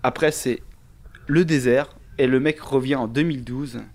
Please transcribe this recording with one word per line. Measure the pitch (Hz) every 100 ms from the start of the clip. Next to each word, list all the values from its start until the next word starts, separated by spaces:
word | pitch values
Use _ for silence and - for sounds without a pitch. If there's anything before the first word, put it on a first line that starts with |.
Après, | 127 - 156
c'est | - 131 117 - - - - - - -
le | 151
désert, | 170 147 123 123 147 - - -
et | 127
le | 131
mec | 151 156
revient | - 135 131 139
en | 113
deux | 120
mille | 170 139
douze | 123 127 143 117 107